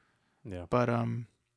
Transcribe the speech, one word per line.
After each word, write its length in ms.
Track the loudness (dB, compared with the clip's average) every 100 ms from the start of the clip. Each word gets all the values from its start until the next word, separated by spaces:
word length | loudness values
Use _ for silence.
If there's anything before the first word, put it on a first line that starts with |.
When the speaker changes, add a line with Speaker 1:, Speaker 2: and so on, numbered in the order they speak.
| _ _ _ _
Speaker 1:
Yeah. 220 | -12 -10 0
Speaker 2:
But, 220 | 2 2
um, 380 | 2 0 -4 -8 _ _